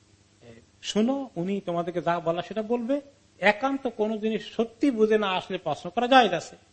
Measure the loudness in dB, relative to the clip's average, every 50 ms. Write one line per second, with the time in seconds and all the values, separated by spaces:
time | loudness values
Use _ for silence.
0 | _ _ _ _ _ _ _ _ -20 -20 -20 -20 _ _ _ _ -10 -4 0 0
1 | 2 0 0 -2 -6 -8 -8 -6 -6 -4 -4 -6 -4 -4 -4 -4 -4 -4 -4 -4
2 | -2 -2 -2 -2 0 -2 -2 -2 -4 -6 -6 -6 -4 -2 -4 -4 -2 -2 -4 -4
3 | -4 -10 _ _ _ _ _ 0 2 2 2 2 0 -2 -2 -2 -4 -6 -2 -2
4 | -2 -2 -2 -2 -2 -2 -2 -2 -6 -6 -2 -2 -2 -2 -2 0 0 0 4 4
5 | 4 4 4 2 2 0 -2 -4 -4 -4 -8 -6 -4 -4 -6 -4 -6 -6 -2 -2
6 | 2 6 8 8 8 6 2 -2 -4 -8 -18 -20 _ _